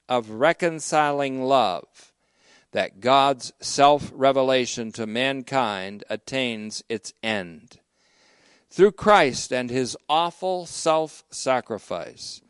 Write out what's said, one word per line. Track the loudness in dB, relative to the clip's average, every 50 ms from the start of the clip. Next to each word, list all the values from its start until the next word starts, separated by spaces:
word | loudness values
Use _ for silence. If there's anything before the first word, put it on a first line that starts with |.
| _ -4
of | -2 -2 -2 -4
reconciling | -2 2 2 2 2 2 -2 -4 -4 -4 -6 -2 0 2 2 2 0 -2 -2 -4 -4 -4 0
love | 2 4 4 4 2 0 -4 -8 _ _ -20 -20 _ _ _ _ _ _ _ _ _ _ _ _ _
that | -4 -2 -2 -2 -6 -4
God's | 0 4 4 6 4 4 2 -2 -6 -12 -16 _
self-revelation | -10 -6 2 4 6 6 6 4 0 -6 -4 0 2 2 4 4 2 2 2 2 0 -2 -4 -8 -8 -8 -8
to | -8 -8
mankind | -6 -2 -2 -2 -2 -2 -4 -8 -2 0 0 0 0 -2 -4 -6 -10 -12 -14 -10 -10
attains | -10 -10 -8 -8 -4 -4 -4 -4 -4 -6 -10 -12 -12 -14 -10 _
its | -10 -8 -8 -14 -16 _
end. | -6 -4 -4 -4 -6 -8 -14 -18 -20 _ -20 _ _ _ _ _ _ _ _ _ _ _ _ _ _ _ _ _ _ _
Through | 2 4 4 4 4
Christ | 2 4 6 6 6 6 4 2 -2 -6 -4
and | -4 -4 -4 -2
his | -2 -2 -2 -4 -6 -10 -4 -2
awful | 0 0 0 -2 -4 -6 -6 -4 -4 -4 -6
self-sacrifice | -10 -12 -2 0 2 2 2 0 -4 -8 -16 _ _ -14 -6 -2 0 0 0 -2 -4 -10 -10 -8 -10 -10 -10 -8 -12 -14 -16 -16 -16 -16 -18 _